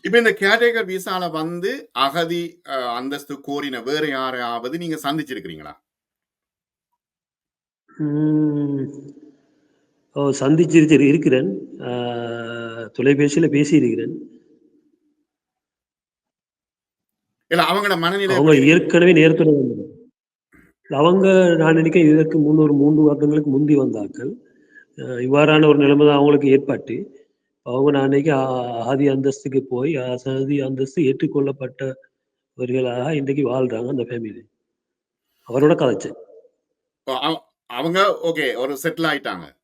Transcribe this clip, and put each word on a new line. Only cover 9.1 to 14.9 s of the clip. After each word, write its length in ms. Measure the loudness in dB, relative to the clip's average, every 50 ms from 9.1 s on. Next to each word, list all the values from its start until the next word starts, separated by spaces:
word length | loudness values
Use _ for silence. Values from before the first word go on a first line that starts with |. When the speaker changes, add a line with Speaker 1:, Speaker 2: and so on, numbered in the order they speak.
| -20 -20 -20 -20 _ _ _ _ _ _ _ _ _ _ _ _ _ _ _ _
Speaker 2:
ஓ, 180 | _ -4 -2 -2
சந்திச்சிருச்சு-, 760 | -2 0 2 2 4 4 2 4 4 4 6 6 6 4 6 4
இருக்கிறேன். 500 | 2 2 2 2 2 2 0 -2 -6 -8 -12 -16 -18 -14
ஆ, 100 | -10 -8 -8 -6 -6 -6 -6 -8 -8 -8 -10 -10 -10 -12 -12 -12 -12 -12 -12 -14 -16 -12 _ 0
தொலைபேசியில 360 | 2 2 4 4 2 0 2
பேசியிருக்கிறேன். 800 | 2 0 2 2 0 2 4 2 2 2 2 0 -2 -4 -8 -10 -12 -16 -18 -20 -20 _ _ _ _ _ _ _ _ _ _